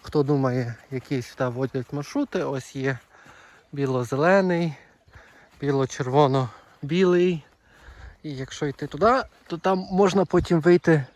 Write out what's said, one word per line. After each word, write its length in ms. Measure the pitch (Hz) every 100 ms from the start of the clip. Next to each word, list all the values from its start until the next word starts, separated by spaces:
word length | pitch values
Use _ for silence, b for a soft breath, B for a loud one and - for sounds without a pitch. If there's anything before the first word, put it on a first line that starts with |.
| -
хто 180 | 151
думає, 520 | 139 147 131 123 120 113 -
які 300 | 131 - 139
сюди 240 | 120 - 127
водять 480 | 120 131 135 120
маршрути, 500 | 143 147 285 285 190
ось 320 | 139 135 - 139
є 220 | 135 127 _ B B B B B B
біло-зелений, 1000 | 143 139 127 120 135 160 196 185 175 170 143 B B _ b b b b _
біло-червоно-білий. 1800 | 143 139 131 - 127 135 143 135 123 - - _ 143 165 185 180 180 165 - _ b b b b b b
І 120 | 156 135
якщо 300 | 131 - 147
йти 220 | 135 147
туди, 340 | 147 202 262 - _ _
то 100 | 170
там 300 | 190 190 190
можна 340 | 185 196 190 185
потім 360 | 180 - 170
вийти 440 | 156 175 - 160 131